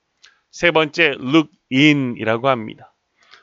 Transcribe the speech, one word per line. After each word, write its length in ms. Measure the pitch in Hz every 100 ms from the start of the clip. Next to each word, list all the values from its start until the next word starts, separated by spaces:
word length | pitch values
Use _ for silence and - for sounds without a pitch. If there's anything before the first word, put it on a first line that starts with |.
| _ _ _ _ _
세 200 | - 175
번째, 440 | 160 156 156 160 131
look 300 | 127 156 151 _ -
in이라고 720 | 131 151 147 127 120 110 117 135
합니다. 460 | 127 110 107 113 _ _ _ _ -